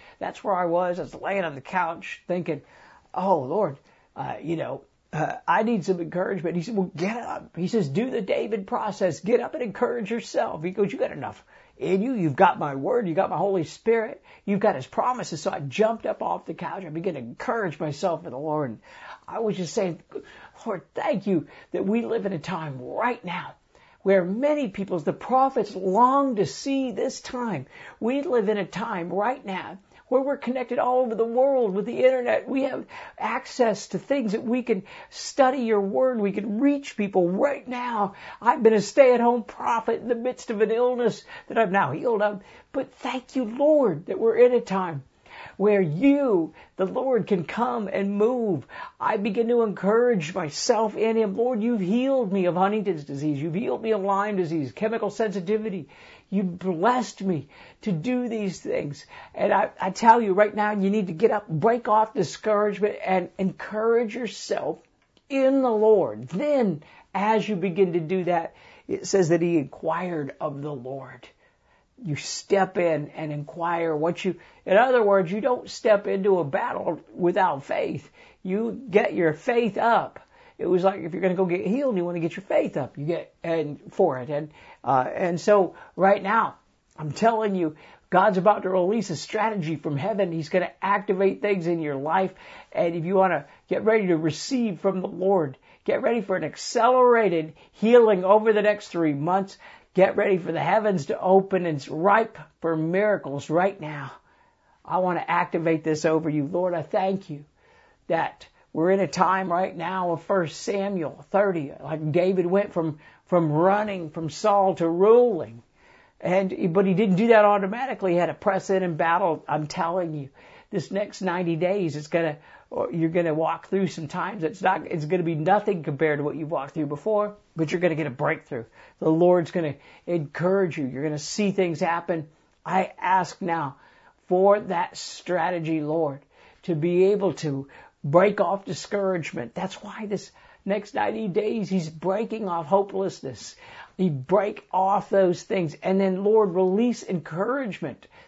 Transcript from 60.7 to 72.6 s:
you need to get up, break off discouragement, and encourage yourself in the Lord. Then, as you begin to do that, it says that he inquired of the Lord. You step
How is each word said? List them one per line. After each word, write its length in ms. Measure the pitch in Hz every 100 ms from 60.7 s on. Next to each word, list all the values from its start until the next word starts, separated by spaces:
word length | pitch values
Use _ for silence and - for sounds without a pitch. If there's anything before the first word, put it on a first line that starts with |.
you 180 | 214 190
need 180 | 214 180
to 60 |
get 180 | 160 220
up, 160 | 214 -
break 400 | 160 202 240 240
off 260 | 220 220
discouragement, 800 | 247 170 - 214 208 208 196 202 - -
and 240 | 185 175 -
encourage 800 | 190 - - 208 226 233 233 240
yourself 640 | 226 - - - 143 170 _ _ _ _ _
in 320 | 269 262 269
the 100 | 254
Lord. 580 | 214 214 208 139 107 127
Then, 540 | 180 294 285 220 151 - - _
as 340 | 190 202 220 185
you 80 | 208
begin 380 | 190 170 190
to 60 | 170
do 240 | 156 185 175
that, 300 | 175 165 - - - -
it 200 | - -
says 220 | 196 165
that 120 | 170
he 160 | 175 170
inquired 800 | 143 - 165 165 180 165 139 -
of 220 | 156 139
the 120 | 147
Lord. 540 | 143 120 135 127 127 - _ _ _ _ _ _ -
You 120 | 220 143
step 640 | - - - 196